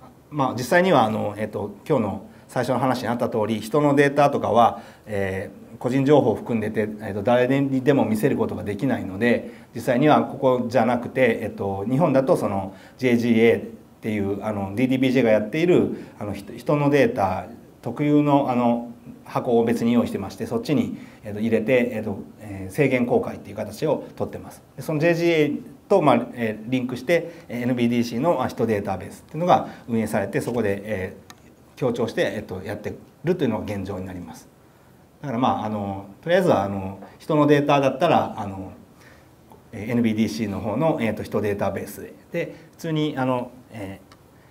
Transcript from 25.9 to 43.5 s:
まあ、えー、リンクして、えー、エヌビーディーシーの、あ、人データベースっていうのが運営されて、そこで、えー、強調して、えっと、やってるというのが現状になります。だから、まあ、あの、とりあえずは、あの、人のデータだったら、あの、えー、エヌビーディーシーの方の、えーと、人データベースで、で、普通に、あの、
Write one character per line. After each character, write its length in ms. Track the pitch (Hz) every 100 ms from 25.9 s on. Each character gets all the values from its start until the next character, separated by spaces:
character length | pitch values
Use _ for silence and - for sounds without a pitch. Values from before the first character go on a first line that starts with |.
| 202
ま 120 | -
あ、 140 | 117 -
え 260 | 120 113 110
ー、 120 | 117
リ 100 | 131
ン 60 | 123
ク 100 | 120
し 80 |
て、 400 | - 170 160 - -
え 120 | 117
ー、 20 |
エ 40 | 123
ヌ 80 |
ビ 120 | 123 120
ー 20 |
デ 80 | 120
ィ 40 |
ー 20 |
シ 120 | 117 117
ー 40 |
の、 220 | 160 139
あ、 60 | 113
人 180 | - 113
デ 140 | 104
ー 40 |
タ 120 | 101 95
ベ 100 | 98
ー 40 |
ス 100 | -
っ 100 | -
て 40 |
い 20 | 156
う 20 |
の 60 | 180
が 220 | 139 - - -
運 120 | 113
営 60 | 107
さ 120 | 107
れ 80 | -
て、 120 | 131
そ 120 | 120
こ 100 | 120
で、 180 | 107 101
え 340 | 110 98 95 - - - - _ _ -
ー、 20 |
強 140 | 131
調 160 | 120 110
し 60 |
て、 180 | 180 123 107
え 20 |
っ 20 |
と、 200 | 104 92
や 100 | 101
っ 40 | 104
て 160 | 101 - - _
る 120 | 156 175
と 80 |
い 20 | 131
う 20 |
の 100 | 110
が 60 |
現 200 | - 101 95
状 120 | 95
に 80 | 92
な 60 |
り 60 | 92
ま 140 | 80
す。 140 | - - _ _ _ _ _ _ _
だ 80 | 147
か 40 |
ら、 60 | 117
ま 100 | 127 98
あ、 40 | 107
あ 20 |
の、 380 | 107 101 98 - -
と 80 | 165
り 60 | 185
あ 20 |
え 40 |
ず 60 | 180
は、 140 | 104
あ 60 | 98
の、 300 | 98 95 98 - -
人 180 | - 151
の 100 | 147
デ 140 | 151
ー 60 | 147
タ 140 | 143
だ 100 | 135
っ 80 | -
た 100 | 170
ら、 260 | 117 107 104
あ 80 | 101
の、 260 | 95 92 - - _ - - - _ _ - -
え 140 | 104 110
ー、 20 |
エ 40 |
ヌ 60 | 120
ビ 120 | 113
ー 20 |
デ 80 | 107
ィ 20 |
ー 40 | 110
シ 160 | -
ー 40 | 104
の 120 | 92
方 180 | 110 110
の、 200 | 160 -
え 80 | 110
ー 40 |
と、 80 | 104
人 200 | 95 110
デ 120 | 104
ー 40 | 101
タ 120 | 101
ベ 120 | 98
ー 40 | -
ス 140 | -
で、 140 | - - -
で、 220 | 170 160 - -
普 40 | -
通 140 | 165
に、 220 | 156 151 131
あ 80 | 131
の、 240 | 127 120